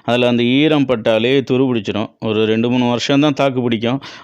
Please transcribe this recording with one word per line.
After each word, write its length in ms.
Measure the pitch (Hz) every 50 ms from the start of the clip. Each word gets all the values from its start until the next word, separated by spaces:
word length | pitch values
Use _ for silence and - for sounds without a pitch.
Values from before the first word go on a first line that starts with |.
| -
அதுல 240 | - 120 123 123
அந்த 160 | 123 120 117 120
ஈரம் 420 | 120 127 139 151 156 156 147 135
பட்டாலே 580 | 131 127 110 110 117 110 110 113 123 139 139 120 -
துருப்பிடிச்சிரும். 580 | 127 127 135 127 123 113 98 107 98 101 110 - _ -
ஒரு 260 | - 110 107 107 110
ரெண்டு, 240 | 107 110 113 117 120
மூணு 200 | 123 127 123 120
வருஷம் 300 | 120 117 - - 143 139
தான் 140 | 147 151 135
தாக்கு 280 | 151 139 139 123 127
பிடிக்கும். 400 | 120 123 117 107 117 117 131 139 - - - -